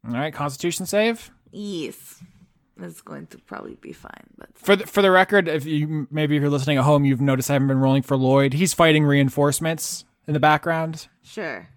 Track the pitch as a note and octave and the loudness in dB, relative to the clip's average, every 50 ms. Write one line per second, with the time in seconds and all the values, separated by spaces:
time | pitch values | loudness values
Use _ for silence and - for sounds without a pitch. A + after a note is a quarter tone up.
0 | - A2+ A#2+ A#2+ C#3+ D#3 D3 - D3 D3 C3+ - - F3 E3 - F#3 - - G#3 | -10 -8 -6 -6 -6 -6 -8 -8 -8 -8 -8 -6 -6 -6 -6 -6 -8 -4 -2 0
1 | G#3+ A#3 A#3 A3+ - - _ _ _ _ - - G#3 G#3 G3 E3 D3 A2 - - | 0 0 -2 -6 -12 -20 _ _ _ _ -18 -14 -12 -10 -10 -8 -10 -10 -12 -16
2 | - - - _ - - _ _ _ _ _ _ _ _ _ - F2+ F2 D#2+ - | -20 -20 -20 _ -20 -20 _ _ _ _ _ _ _ _ _ -20 -20 -20 -20 -20
3 | _ - - C#2+ - - - - _ _ - - - - - _ _ - - - | _ -20 -18 -18 -18 -20 -20 -20 _ _ -18 -16 -16 -16 -20 _ _ -20 -20 -20
4 | - - - - - _ _ - - _ _ _ - - G3+ F#3+ - - - G3+ | -20 -20 -20 -20 -20 _ _ -20 -20 _ _ _ 0 0 0 0 0 -4 0 2
5 | G3 F#3+ F#3 F#3 F#3 - G#3 G3+ F3+ E3 D#3 D#3 C3+ D#3+ D#3 D3 D3+ D3+ D#3 D3+ | 4 6 6 4 4 4 2 2 2 2 -4 -4 -4 -2 -2 -2 -2 -2 -4 -6
6 | C#3+ - D3 D#3 D3+ C#3+ D3+ D3 C#3 C#3+ C#3+ C#3+ C3+ D3+ D3 C3+ B2 D3 D3+ C#3+ | -6 -6 -4 -2 0 0 0 0 0 0 0 -2 0 0 0 2 4 4 4 4
7 | C#3+ C#3 C3+ A#2+ C#3+ C#3 C3 C3 B2+ - C#3+ C#3 C3+ C#3 C3+ C3 C3+ C3 C3+ C#3 | 4 2 2 2 2 0 0 0 0 -2 0 0 2 2 2 2 2 4 2 2
8 | B2+ - C#3+ C3 C3 C3 C3+ C#3 C#3 C#3 B2+ D3+ F#3+ F3+ - - E3+ D#3+ D#3 D3+ | 0 0 -2 0 2 4 4 4 2 2 2 0 0 0 2 2 4 4 6 4
9 | D3+ C#3+ C#3+ C#3+ C#3 C3 - - C#3+ D3 D3 - E3 D#3+ E3 D#3 - - - - | 4 4 4 4 2 2 2 0 0 0 0 -2 -4 -4 -6 -6 -8 -10 -12 -12
10 | - _ _ _ _ - D3 D3+ D#3 D3+ D3+ D#3 - E3+ E3 D#3+ D#3+ D#3+ D#3+ D#3 | -14 _ _ _ _ -6 -2 2 2 2 2 2 0 -4 -4 -2 -4 -6 -8 -12
11 | - _ _ _ _ - - G#3+ G3 D#3+ B2 F#2 F2 - _ | -16 _ _ _ _ -18 -14 -12 -10 -10 -10 -12 -16 -20 _